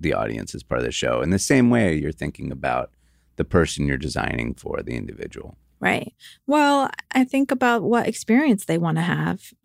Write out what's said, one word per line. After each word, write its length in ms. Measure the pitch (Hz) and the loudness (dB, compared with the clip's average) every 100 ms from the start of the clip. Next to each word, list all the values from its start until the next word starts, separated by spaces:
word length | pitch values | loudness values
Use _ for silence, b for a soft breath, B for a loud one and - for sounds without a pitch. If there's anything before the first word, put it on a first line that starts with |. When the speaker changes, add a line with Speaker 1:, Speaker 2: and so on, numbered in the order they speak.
Speaker 1:
the 120 | 82 | -2
audience 420 | 50 55 55 50 | 0 -2 -6 -8
as 80 | - | -10
part 180 | - 60 | -6 -4
of 40 | 60 | -2
the 60 | |
show? 280 | - 62 60 | -2 -2 0
In 100 | 73 | 2
the 80 | 95 | 2
same 300 | - 139 120 | 4 4 6
way 260 | 120 98 78 | 4 2 2
you're 160 | 71 | -2
thinking 380 | - 76 - 71 | -4 -8 -6 -10
about 380 | 67 67 62 - _ _ _ _ - | -6 -2 -2 -4 _ _ _ _ -8
the 80 | |
person 420 | 82 90 80 - 71 | 0 2 2 0 -2
you're 100 | 67 | -2
designing 580 | 69 - 64 62 58 | -4 -4 -2 -2 -6
for, 280 | 62 - - | -6 -8 -8
the 140 | - 60 | -6 -8
individual. 600 | - - - - - - _ - | -8 -12 -14 -14 -18 -20 _ -6
Speaker 2:
Right. 340 | 185 190 240 - B B - | -2 -2 -4 -16 B B 0
Well, 440 | 294 285 277 269 - - | 2 4 2 0 -6 -2
I 100 | 262 | 0
think 260 | 254 269 277 | 2 2 0
about 300 | 262 247 233 | 2 2 2
what 240 | 175 233 - | 2 0 0
experience 560 | - - 233 302 202 | -2 2 4 4 2
they 140 | - 165 | 0 0
wanna 240 | 170 160 | 0 0
have. 500 | 170 151 160 185 - - | 0 0 -2 -4 -10 -10